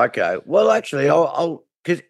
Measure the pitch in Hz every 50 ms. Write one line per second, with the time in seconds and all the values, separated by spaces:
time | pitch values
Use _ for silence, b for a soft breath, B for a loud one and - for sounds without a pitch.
0 | 120 123 - 110 90 85 92 - - - 160 208 214 220 220 233 - - 151 139
1 | 139 143 147 165 165 139 - - 170 170 - - _ _ _ _ - 170 175 170
2 | -